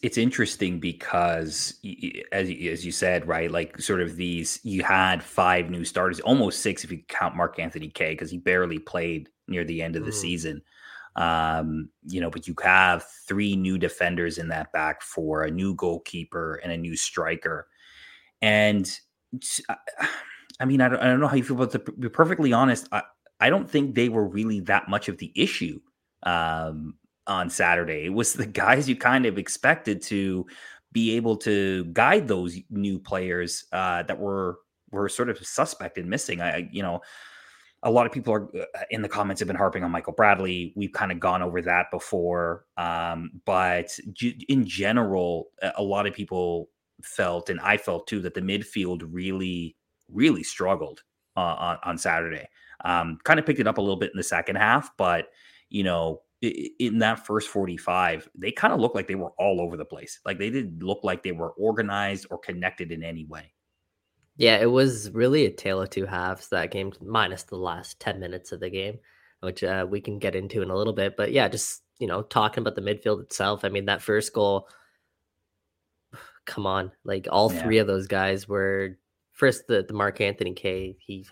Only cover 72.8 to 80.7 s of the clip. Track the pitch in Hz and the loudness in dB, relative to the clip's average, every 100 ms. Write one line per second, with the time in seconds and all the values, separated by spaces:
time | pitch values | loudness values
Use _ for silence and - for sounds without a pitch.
72.8 | 101 104 113 107 - - 101 104 101 101 | -2 -2 0 -2 -2 -2 0 0 -2 -2
73.8 | 98 98 - 107 104 - 101 98 - - | 0 0 2 2 2 0 2 2 -2 -16
74.8 | _ _ _ _ _ _ _ _ _ _ | _ _ _ _ _ _ _ _ _ _
75.8 | _ _ _ - - - - - 98 95 | _ _ _ -20 -20 -18 -12 -4 0 0
76.8 | 95 - - 98 92 98 110 131 113 110 | -2 -8 -6 -6 0 4 4 4 4 4
77.8 | 101 95 95 98 95 98 104 101 98 98 | 4 2 0 0 2 0 -2 0 0 0
78.8 | 98 92 _ _ _ - 139 120 - 110 | -2 -8 _ _ _ 2 2 4 2 0
79.8 | 87 107 101 98 101 101 95 90 98 | 0 0 0 2 0 0 -4 -4 -4